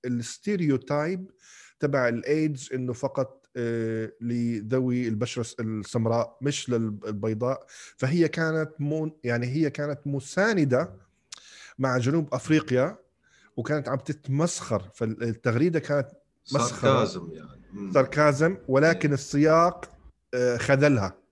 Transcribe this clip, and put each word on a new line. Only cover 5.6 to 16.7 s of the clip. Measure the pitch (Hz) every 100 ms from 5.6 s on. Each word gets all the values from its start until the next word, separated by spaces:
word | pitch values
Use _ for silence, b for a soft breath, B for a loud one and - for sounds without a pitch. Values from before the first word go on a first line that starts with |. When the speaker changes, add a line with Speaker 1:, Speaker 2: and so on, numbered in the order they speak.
Speaker 1:
السمراء | 110 110 98 117 113 117 113 -
مش | 135 143 -
للبيضاء. | 120 113 104 107 104 110 107 123 131 - B B _
فهي | 131 170 160
كانت | 165 160 160 156 156
مون-، | 147 156 156 156
يعني | 120 120 123
هي | 143 151
كانت | - 147 143 147
مساندة | 139 - - 214 202 139 123 175 - _ _ _ B B B B -
مع | 131 127
جنوب | 120 165 147
أفريقيا | 131 - 156 151 123 147 220 _ _ b b b -
وكانت | 117 151 120
عم | 135
تتمسخر، | - 143 - 139 170 - - 107 95
فالتغريدة | - 113 110 117 110 123 117 170 160
كانت | - 143 131 - _ _ -
مسخرة. | 131 117